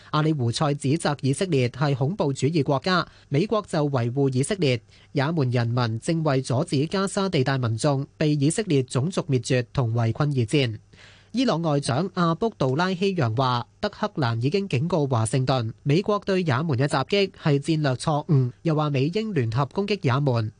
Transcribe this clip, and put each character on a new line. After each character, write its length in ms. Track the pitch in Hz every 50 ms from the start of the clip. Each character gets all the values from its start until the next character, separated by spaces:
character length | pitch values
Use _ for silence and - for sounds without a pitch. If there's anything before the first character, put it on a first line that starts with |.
| - -
阿 120 | - 151
里 100 | 151 156
胡 180 | 160 143 120 117
塞 240 | 117 - 160 143 147
指 140 | 143 - 131 147 170
責 180 | - - 147 -
以 120 | - 131
色 120 | 139 - 196
列 240 | 185 160 135 123 120
係 260 | - 127 156 143 143
恐 220 | - 139 135 202
怖 160 | - 175 143
主 160 | 135 - 131 139
義 160 | 170 165 131
國 160 | - 143 131
家， 260 | - 190 185 175 - - - - - -
美 180 | 139 135 196
國 180 | 214 233 214 - -
就 200 | - 160 147 147
維 240 | 139 123 117 120
護 220 | 120 143 139 135 131
以 80 | 123
色 120 | 139 - 220
列。 240 | 196 165 135 123 113 - - - - - -
也 120 | - 143 131 151
門 180 | 175 165 135 123
人 160 | 117 123 117
民 320 | 117 120 127 123 113 113 113
正 240 | - - 165 165
為 180 | 160 156 135 135
阻 240 | 131 - 127 123 160
止 220 | - - 131 147
加 180 | 160 - 190 196
沙 240 | 190 - 202 190 190
地 140 | 185 147
帶 160 | 131 143 139 135
民 180 | 123 113 113
眾 300 | 110 - 151 139 135 139 - _
被 160 | - 160 151
以 160 | 151 147 135 156
色 140 | 160 -
列 180 | 214 180 151 135 131
種 260 | - - 127 131 180
族 100 | - 185
滅 180 | - - 135 123
絕 260 | 113 - 131 127 120 -
同 200 | - - 123 113
圍 200 | 113 120 117 113
困 180 | 113 - 151 147
而 80 | 143 131 113
戰。 340 | - - 147 135 117 104 - - _ - - - - - - - _
伊 120 | - 226 269
朗 160 | 247 185 160
外 180 | 170 160 143 143
長 280 | 139 - 120 135 185 196 -
阿 180 | 185 175 165 165
卜 120 | - - - -
杜 200 | - 143 131 127
拉 180 | 151 180 185 190
希 220 | 170 202 196 190
揚 200 | 175 135 113 110
話， 300 | 123 131 127 123 120 117 _ _ -
德 100 | - 208
黑 140 | - - 214 208 -
蘭 260 | 175 139 117 117 113
已 80 | 120 139
經 200 | 175 196 202 196
警 180 | - 120 147
告 180 | 175 190 160 143 131
華 180 | 135 113 113
盛 180 | - - 135 131
頓， 280 | 127 135 127 113 113 - -
美 180 | - 143 143 180
國 200 | 208 - 104 101 -
對 180 | - 190 185
也 120 | 185 170 117
門 240 | 127 165 170 135 113
嘅 80 | 143
襲 180 | 147 - 139 131
擊 240 | - 202 202 196 190 - -
係 160 | - 165 143 135
戰 240 | 139 - 160 156
略 120 | 151 135 127
錯 320 | - - 170 151 147 151
誤， 260 | - 156 135 127 120 - _
又 120 | - 170 151
話 140 | 151 151 151
美 160 | 143 127 135
英 280 | 156 175 214 220 220 202
聯 160 | 143 120 110
合 160 | 107 135 143
攻 180 | - - 196 202
擊 140 | 202 208 196
也 100 | - 131 123 139
門， 320 | 147 139 120 117 107 107 -